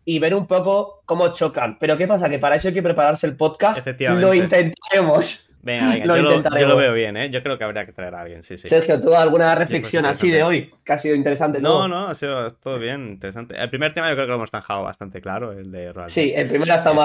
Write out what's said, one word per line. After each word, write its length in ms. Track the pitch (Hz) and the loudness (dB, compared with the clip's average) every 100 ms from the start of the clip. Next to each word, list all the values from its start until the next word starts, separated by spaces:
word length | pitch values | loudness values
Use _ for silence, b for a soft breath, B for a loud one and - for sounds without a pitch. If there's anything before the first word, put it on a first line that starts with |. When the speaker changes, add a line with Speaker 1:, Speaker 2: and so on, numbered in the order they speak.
Speaker 1:
y 160 | - 160 | -6 0
ver 160 | 160 196 | 0 0
un 120 | - | 0
poco 540 | 185 185 196 202 - - | 0 2 0 -2 -8 -4
cómo 260 | 170 175 | 0 0
chocan. 480 | 170 156 135 117 104 | 0 -4 -2 -6 -2
Pero 180 | 151 151 | -2 0
¿qué 100 | 185 | 2
pasa? 180 | 202 160 | 0 0
Que 100 | 143 | 0
para 180 | 143 147 | 0 0
eso 100 | 185 | 0
hay 60 | |
que 100 | 180 | -2
prepararse 420 | 175 160 147 156 156 | 0 2 2 2 -2
el 120 | 135 | 0
podcast. 400 | 156 - 208 170 | -2 2 0 0
Speaker 2:
Efectivamente. 500 | 135 127 131 180 190 | -6 -4 0 2 4
Speaker 1:
Lo 60 | |
intentaremos. 1160 | 185 180 180 165 - - 196 160 147 - - _ _ | 4 4 2 2 -2 -2 2 4 2 0 -6 _ _
Speaker 2:
Venga, 280 | - 120 127 | -6 0 0
venga, 140 | 113 170 | 2 2
Speaker 1:
Lo 100 | 170 | 4
Speaker 2:
yo 60 | |
lo, 40 | 135 | 4
yo 40 | |
lo 40 | 156 | 4
Speaker 1:
intentaremos. 360 | 151 143 139 139 | 4 2 4 6
Speaker 2:
veo 160 | 131 | 4
bien, 220 | 113 110 104 | 2 0 -2
¿eh? 140 | 139 | -4
Yo 120 | 127 | -4
creo 160 | 139 127 | -6 -6
que 60 | |
habría 220 | 107 104 98 | -6 -6 -10
que 80 | |
traer 200 | 90 90 87 | -12 -12 -12
a 40 | |
alguien, 200 | 85 85 | -14 -16
sí, 140 | - 90 | -16 -16
sí. 100 | - | 0
Speaker 1:
Sergio, 320 | 165 165 147 | 2 2 2
¿tú 160 | - 165 | 4 4
alguna 300 | 160 165 165 | 4 4 4
Speaker 2:
Yo 20 | 165 | 2
creo 20 | |
que 40 | |
Speaker 1:
reflexión 400 | 165 160 - 170 | 0 -2 -2 -2
Speaker 2:
es 80 | 143 | 0
Speaker 1:
así 160 | 131 180 | 0 2
de 100 | 165 | 4
Speaker 2:
interesante. 340 | 165 160 - _ | 2 0 -4 _
Speaker 1:
hoy? 80 | |
Que 80 | - | -4
ha 40 | 147 | -2
sido 180 | 151 147 | 0 0
interesante 460 | 143 139 151 143 | 0 0 -2 0
Speaker 2:
No, 80 | 147 | 2
Speaker 1:
todo. 180 | 160 180 | 2 2
Speaker 2:
no, 200 | 180 196 | -4 -8
ha 60 | 147 | -8
sido 340 | 143 131 117 | -6 -6 -8
todo 300 | - 135 127 | -10 -10 -8
bien, 280 | 117 139 120 | -6 -8 -10
interesante. 440 | 95 98 110 117 - | -12 -12 -12 -14 -10
El 120 | 123 | -8
primer 240 | 131 156 | -4 -4
tema 160 | 170 165 | -2 -2
yo 60 | 135 | -2
creo 100 | 127 | -2
que 40 | |
lo 40 | 123 | -4
hemos 160 | 110 | -6
dejado 320 | 107 - 101 | -8 -6 -6
bastante 380 | 98 - 101 95 | -6 -10 -14 -12
claro, 320 | 95 98 117 | -8 -8 -8
el 180 | 98 95 | -12 -14
de 220 | 92 87 | -12 -12
Roald 160 | 92 85 | -12 -6
Speaker 1:
Sí, 200 | 165 143 | -2 0
Speaker 2:
Dahl. 100 | 147 | 0
Speaker 1:
el 60 | 135 | 0
primero 240 | 143 165 170 | 0 2 2
está 160 | 165 | 2
más 100 | 151 | 2